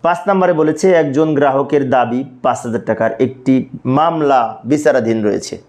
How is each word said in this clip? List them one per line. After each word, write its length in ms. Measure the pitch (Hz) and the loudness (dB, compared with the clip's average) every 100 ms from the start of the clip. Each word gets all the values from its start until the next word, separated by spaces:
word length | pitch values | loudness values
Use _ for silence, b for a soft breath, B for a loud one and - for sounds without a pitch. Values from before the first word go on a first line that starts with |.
পাঁচ 160 | 170 175 - | 0 -2 0
নম্বরে 240 | 190 180 | 2 2
বলেছে 400 | 160 156 156 190 | 2 0 2 2
একজন 420 | 175 151 135 160 | 4 2 0 0
গ্রাহকের 560 | 143 143 135 135 147 131 | 2 2 0 0 -2 2
দাবি 340 | 131 120 123 135 - | 0 0 -4 -6 -4
পাঁচ 160 | 135 117 123 | -4 -2 -4
হাজার 180 | 113 | -6
টাকার 260 | - 110 113 - | -4 -2 -2 0
একটি 500 | 131 131 - 131 - - | -4 -2 0 0 0 -8
মামলা 760 | 127 135 165 165 143 135 113 - | -2 0 0 0 2 2 0 -6
বিচারাধীন 600 | 113 147 151 131 113 110 | -4 0 2 2 0 0
রয়েছে। 340 | 104 101 - - | 0 -2 -6 -16